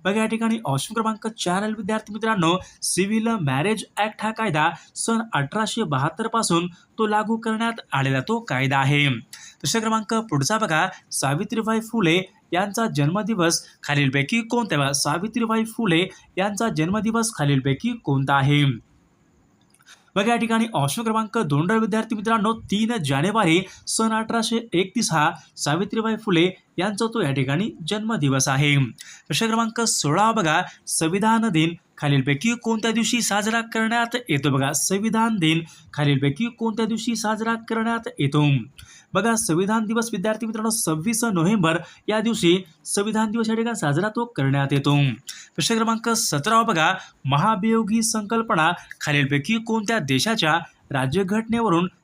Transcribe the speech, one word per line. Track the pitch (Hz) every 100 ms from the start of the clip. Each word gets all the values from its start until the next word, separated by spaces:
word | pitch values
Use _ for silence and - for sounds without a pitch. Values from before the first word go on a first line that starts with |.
बघा, | 180 214
या | 220
ठिकाणी | 220 226 226
ऑप्शन | 143 135 -
क्रमांक | 220 220 214 226
चार | 226 180 180 214
विद्यार्थी | 220 202 220 214
मित्रांनो, | 208 220 214 160 185 - -
सिव्हिल | - - 196 220 226
मॅरेज | 226 139 131 185 214 - -
ॲक्ट | 214 -
हा | 214
कायदा | 226 220 156 160 165 -
सन | - - 226 226
अठराशे | 147 139 208 214 -
बहात्तर | 190 135 147 - 226
पासून | 226 214 170 180
तो | - _ - 214
लागू | 208 214 226
करण्यात | 226 220 226 226 -
आलेला | 139 135 135
तो | 127 226
कायदा | 226 127 135 135
आहे. | 135 147 143 113 - - - -
प्रश्न | 139 226
क्रमांक | 220 220 208
पुढचा | 220 226 247 - 214
बघा, | 208 156 180 - _
सावित्रीबाई | - 139 147 202 220 214 226
फुले | 220 226 165 175 185 _ _
यांचा | 170 202 214 226
जन्मदिवस | 147 143 196 214 208 165 165 - _
खालीलपैकी | - 147 139 139 135 233
कोणता? | 226 240 226 151
बघा, | 139
सावित्रीबाई | 143 151 165 214 233 226 220
फुले | 226 - 220 165 185 - _ -
यांचा | 202 202 226
जन्मदिवस | 156 160 214 214 220 220
खालीलपैकी | - 143 139 135 135 233 240
कोणता | - 135 135
आहे? | 139 135 147 143 120 _ _ _ _ _ _ _ _ _ _ _ - _ 190
बघा, | 214
या | 233
ठिकाणी | 220 226 226
ऑप्शन | 160 143 226
क्रमांक | 226 220 220 233
दोन | 175 143 175
विद्यार्थी | 226 220 220 220
मित्रांनो, | 214 214 220 208
तीन | 226 - 202 220 240
जानेवारी | 139 139 175 220 180 165 185 - -
सन | - 220
अठराशे | 220 220 233 226 226 226
एकतीस | 170 185 247 -
हा | 160 151 170 - -
सावित्रीबाई | - 156 214 226 220 220
फुले | 220 165 180 180 _ -
यांचा | 196 196 226
तो | 226
या | 151
ठिकाणी | 135 131 147 220 - 160
जन्मदिवस | 214 220 214 143 135 139
आहे. | 135 147 143 123 - - - _
प्रश्न | 156 226
क्रमांक | 226 226 233
सोळा | 226 - 147 165 214
बघा, | 220 160 160 175 - -
संविधान | - 160 196 220 226 220
दिन | 160 165 170 _ -
खालीलपैकी | 143 143 135 143 233
कोणत्या | 240 226 226 226
दिवशी | 226 220 240
साजरा | 190 202 208 226
करण्यात | 226 226 220 233 233 247 -
येतो? | 143 147
बघा, | 139 135
संविधान | 151 - 190 220 220 226 214
दिन | 160 165 165 - -
खालीलपैकी | - 147 139 143 139 233
कोणत्या | - 226 226 220
दिवशी | 220 233 226
साजरा | 214 214 226
करण्यात | 226 226 226 226 233 226 -
येतो? | 139 151 147 135 107 - - - _
बघा, | 185 226
संविधान | 226 - 165 196 226
दिवस | 214 226 226
विद्यार्थी | 202 220 214 220
मित्रांनो, | 220 220
सव्वीस | 220 - 156 185 226
नोव्हेंबर | 233 180 165 220 160 170 165 - -
या | 214
दिवशी | 214 220 170 185 185 _
संविधान | - 202 208 214 220
दिवस | 226 220
या |
ठिकाणी | 220 233 226
साजरा | 151 143 208
तो | 240
करण्यात | 240 - 135 139 139
येतो. | 143 143 143 139 110 - - -
प्रश्न | - -
क्रमांक | 226 226 226 233
सतरा | 226 - 147 175 226
बघा, | 226 170 160 185 - _
महाभियोग | 135 143 202 214 220 226 220
ही | 226
संकल्पना | 226 220 202 226 226 190 165 175 - -
खालीलपैकी | - 143 135 143 147 226
कोणत्या | 226 220 208 226
देशाच्या | 139 135 214 226 160 165 165 _ _
राज्यघटनेवरून | 135 131 165 185 214 226 233 220 170 180 _